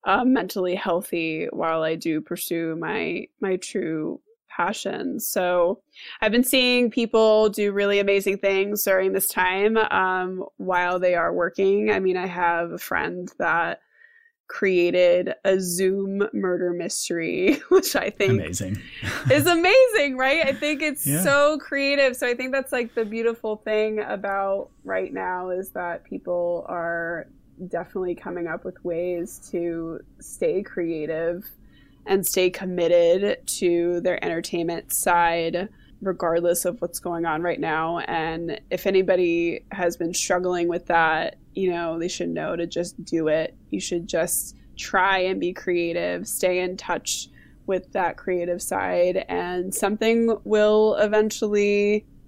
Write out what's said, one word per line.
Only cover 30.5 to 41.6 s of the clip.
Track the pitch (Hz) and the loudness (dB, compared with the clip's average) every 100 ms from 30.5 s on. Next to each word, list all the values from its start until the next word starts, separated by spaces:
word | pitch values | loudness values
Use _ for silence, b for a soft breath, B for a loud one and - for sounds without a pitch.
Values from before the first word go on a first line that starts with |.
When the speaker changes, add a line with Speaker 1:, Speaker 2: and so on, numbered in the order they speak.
| 180 | 0
Speaker 1:
creative | 208 - 165 160 151 160 170 175 - - b b b b - | -4 -6 -4 -4 -4 -4 -4 -4 -10 -20 b b b b -2
and | 190 180 | 0 2
stay | - 185 | 2 0
committed | - 185 180 165 175 170 185 202 - - | 0 -6 0 4 6 6 4 2 -2 -6
to | - 180 175 170 175 | -2 2 2 2 0
their | 180 175 | -2 -2
entertainment | - 165 - 170 170 170 - | -4 -4 -4 -4 -2 -4 -6
side, | - 190 175 170 170 165 170 196 b b - | -2 2 4 4 2 0 -2 -6 b b -8
regardless | 196 180 170 170 175 175 | -6 -2 0 2 2 2
of | 180 - | -2 -4
what's | 175 - | -8 -6
going | 175 170 | -6 -4
on | 170 156 | -2 0
right | 175 - | -2 -2
now. | 165 156 165 170 | -2 -2 -2 -4
And | - 165 160 165 170 147 - | -4 -4 -4 -6 -6 -8 -6
if | 185 196 | -4 2
anybody | 190 190 185 175 170 170 - - | 2 4 2 2 2 0 -4 -8
has | 196 175 170 | -2 -2 -2
been | 170 | -4
struggling | 180 - 180 180 180 170 | -4 0 0 0 0 0
with | 175 - | -2 0
that, | 165 160 160 170 - - | 2 4 2 -2 -8 -12
you | - | -2